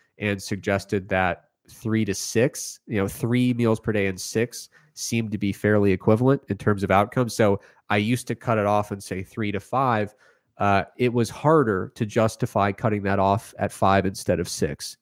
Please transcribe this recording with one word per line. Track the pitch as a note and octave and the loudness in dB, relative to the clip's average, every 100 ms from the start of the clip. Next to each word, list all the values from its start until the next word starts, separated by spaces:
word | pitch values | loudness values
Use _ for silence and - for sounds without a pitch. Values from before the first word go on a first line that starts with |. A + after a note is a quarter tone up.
| _ - | _ -8
and | G#2 G2+ | -4 -4
suggested | - G2+ F#2+ G2 - G2+ F#2+ | -6 -6 -2 -2 -2 -4 -2
that | F#2 F#2 E2+ _ _ _ | 0 0 -2 _ _ _
three | - A2+ A2 G#2+ | -10 -2 0 0
to | |
six, | F#2 - A2+ C3 - - - - | -4 -2 0 0 -2 -12 -14 -6
you | G#2 | -2
know, | G2 | -2
three | - A#2 B2 B2 | -2 -2 0 0
meals | A#2+ A#2 A2 | 0 0 0
per | - | -2
day | G#2 G2 | -2 -2
and | F#2 | -4
six | - A2 A#2+ - - _ _ - | -6 -2 -4 -6 -18 _ _ -14
seemed | - A#2 A2 | -6 -4 -4
to | G#2 | -4
be | G2+ | -4
fairly | F#2+ G#2 G#2 G2+ | 0 2 4 4
equivalent | F#2+ - A2 B2+ C#3 - | 2 2 4 4 0 -2
in | G2+ | -4
terms | - G2+ | -2 0
of | F#2+ | 2
outcomes. | F#2+ G#2 - A#2+ - | 2 2 0 -2 2
So | G#2+ G2 - _ - | 2 2 -4 _ -4
I | G#2 | -2
used | G#2 B2 - | 0 -2 -4
to | A#2 | -6
cut | - A2 | -2 0
it | G#2 | 2
off | G#2 G#2 | 0 -2
and | G2+ | -8
say | - F#2 | -8 -10
three | F#2+ - G#2 | -8 -6 -6
to | G2 | -6
five. | - B2 C3 A2+ G2+ - _ _ _ - | -4 -2 2 2 0 -6 _ _ _ -2
Uh, | G2+ G2 - - | 2 2 0 0
it | B2 | 0
was | A#2+ A2 | 2 0
harder | - D3 D#3+ A#2 F#2+ - - | 0 4 4 4 0 -4 -6
to | A2 | -4
justify | A#2 A2+ - A#2+ A2 G2+ | 0 0 0 -4 0 0
cutting | G2+ A#2 G#2 | 0 -2 0
that | G2 G2 | 0 2
off | F#2+ G2+ - - | 2 2 -2 -6
at | G2+ | -6
five | - G2+ G2 F#2 | 0 4 4 2
instead | F#2+ - F2 | -2 -2 -2
of | E2+ | -2
six | - D#2+ C#2 - - | -4 -4 -4 -12 -6